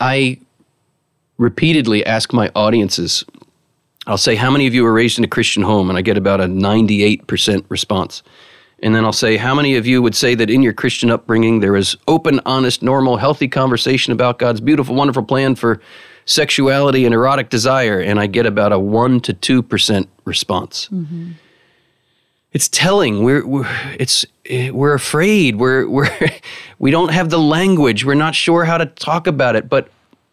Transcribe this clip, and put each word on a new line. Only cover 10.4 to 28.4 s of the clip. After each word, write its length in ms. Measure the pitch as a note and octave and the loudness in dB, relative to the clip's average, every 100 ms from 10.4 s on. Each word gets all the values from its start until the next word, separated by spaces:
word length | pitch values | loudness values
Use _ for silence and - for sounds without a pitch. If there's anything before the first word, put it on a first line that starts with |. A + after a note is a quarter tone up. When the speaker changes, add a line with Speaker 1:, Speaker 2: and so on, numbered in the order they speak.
| A2 | 2
Speaker 1:
in 120 | B2+ | 2
your 100 | B2+ | 2
Christian 360 | G#2 B2 - A#2+ | 2 -4 0 0
upbringing 500 | A#2 - A2+ A2+ A2+ | 0 0 0 2 2
there 160 | G2 G2 | 2 2
is 200 | F#2+ - - | 0 -4 0
open, 340 | D#3+ D#3+ C#3 - | 0 2 -2 0
honest, 360 | C3 B2+ - | 0 0 -2
normal, 340 | B2 C3+ C3 A#2+ | 0 0 2 0
healthy 320 | B2+ D3+ C3+ | 0 0 -2
conversation 640 | C#3 C3 A#2 - C3 - | 0 0 0 0 -2 0
about 260 | A#2 B2 B2 | 0 0 0
God's 220 | B2 A2+ | -2 -2
beautiful, 340 | A#2+ D3+ B2+ | 0 0 0
wonderful 280 | B2+ C#3 C#3 | 0 0 0
plan 300 | A2 C3 C3+ C3 | -2 0 0 0
for 240 | A#2 A2 - - - - - | 0 -2 -6 -20 -20 -16 -4
sexuality 800 | - D3 - C3+ C#3 C#3+ C3 | -2 0 0 0 2 2 2
and 100 | A#2+ | 2
erotic 340 | A2+ B2+ C#3 B2 | 2 2 0 -2
desire?" 480 | A#2+ B2 C3 A#2+ G2 | -2 0 0 0 0
And 200 | F2+ G#2 | 0 0
I 60 | G#2 | 0
get 180 | F#2+ A2+ | 0 0
about 260 | G#2 G2+ | 2 2
a 60 | G2+ | 2
one 400 | G2 A2 B2 B2+ | 0 0 2 2
to 120 | - | 0
two 300 | G2+ - C3 | -6 0 0
percent 460 | A#2 A2+ - G2+ F2+ _ | 0 0 2 0 -4 _
response. 640 | - E2+ - F#2 - - - | -10 -8 -4 -4 -6 -10 -8
Speaker 2:
Mm-hmm. 400 | F#3+ D#3 E3+ E3+ D#3+ _ _ _ _ _ _ _ _ _ _ _ | -8 -8 -10 -12 -16 _ _ _ _ _ _ _ _ _ _ _
Speaker 1:
It's 160 | C#3 - | -6 -4
telling. 540 | - E3+ G3+ D3+ G2+ | -2 2 2 2 2
We're, 240 | A#2 C#3+ - | 2 2 0
we're, 220 | C#3 A2+ - C3 G#2+ | -4 -4 -8 -10 -8
it's, 260 | B2+ - D3 _ - | -4 -2 -4 _ -8
eh, 240 | B2+ B2+ | -6 -4
we're 240 | B2 C#3+ | -2 0
afraid. 640 | C#3+ - D3+ F#3 G#3+ D3 G#2+ | 0 -2 0 2 4 2 2
We're, 300 | B2+ C3 - | 2 2 0
we're, 200 | C3 C#3+ - D#3 - - | 0 -2 0 -4 -4 -16
<laughs> 320 | - - - | -20 -18 -4
we 120 | C3+ | 0
don't 200 | D#3+ E3+ | 2 2
have 180 | D#3+ E3+ | 0 0
the 100 | E3 | 2
language. 640 | D3+ D#3 F#3+ F3+ C#3+ G#2+ | 2 2 2 4 2 0
We're 100 | C3 | 0
not 200 | C#3+ D#3 | 0 0
sure 300 | D3 | -2